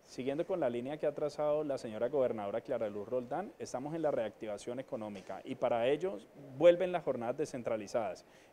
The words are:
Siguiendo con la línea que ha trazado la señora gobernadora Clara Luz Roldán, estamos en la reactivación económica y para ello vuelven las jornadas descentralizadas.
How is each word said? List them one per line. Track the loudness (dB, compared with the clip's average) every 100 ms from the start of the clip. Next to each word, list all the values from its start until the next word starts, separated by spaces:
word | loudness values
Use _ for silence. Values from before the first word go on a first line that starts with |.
Siguiendo | -16 -6 -4 -2 0
con | 0
la | 2
línea | 0 -4 -2
que | -2
ha |
trazado | 0 -4 0 0 2
la | 0 -4
señora | -4 -2 0
gobernadora | 4 2 2 -2 -4
Clara | -2 -2 -2
Luz | -4 -2
Roldán, | -2 -2 -4 -6 -8
estamos | -8 -6 -4
en | -2
la | 0
reactivación | 0 -2 -4 -8 -6 -6 -8
económica | -6 -6 -6 -8 -10 -10 -8
y |
para | 0 2 4 4
ello | 2 0 -4 -12 -20 -12 8
vuelven | 8 10 6
las | -2
jornadas | -2 -2 -2 -2
descentralizadas. | -2 -4 -2 -2 0 0 0 -6 -14 -20 -18